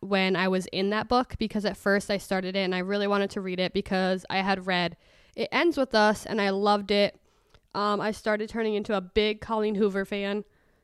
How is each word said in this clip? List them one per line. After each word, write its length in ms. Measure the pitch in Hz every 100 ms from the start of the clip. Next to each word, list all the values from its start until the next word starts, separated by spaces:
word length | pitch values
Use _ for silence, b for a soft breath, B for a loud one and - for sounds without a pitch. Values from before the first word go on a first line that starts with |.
when 360 | 196 196 190 180
I 120 | 190
was 180 | 185 185
in 240 | - 196
that 180 | 208 220
book, 280 | 247 247 -
because 260 | 220 220
at 140 | 202 196
first 320 | 202 202 -
I 80 | 202
started 380 | - 190 185 190
it 40 |
and 140 | 190
I 60 | 185
really 260 | 185 202 202
wanted 240 | 202 196
to 100 | -
read 180 | 190 180
it 140 | 185
because 540 | 202 - 190 185 185 -
I 140 | 190
had 240 | 190 190 185
read 320 | 180 175 170 b b b
It 140 | - -
Ends 280 | 247 339 294
With 160 | 262
Us 320 | 220 214 208 -
and 160 | 220
I 80 | 202
loved 400 | 196 208 208 202
it. 280 | 202 202 - _ b b b _
Um, 280 | - 208 202
I 80 | 208
started 400 | 196 226 208 214
turning 240 | 226 220
into 200 | 208 208
a 60 | 202
big 400 | 180 - 214 214
Colleen 360 | - 220 214 202
Hoover 280 | 208 190
fan. 400 | 196 208 202 208 202 _ _ _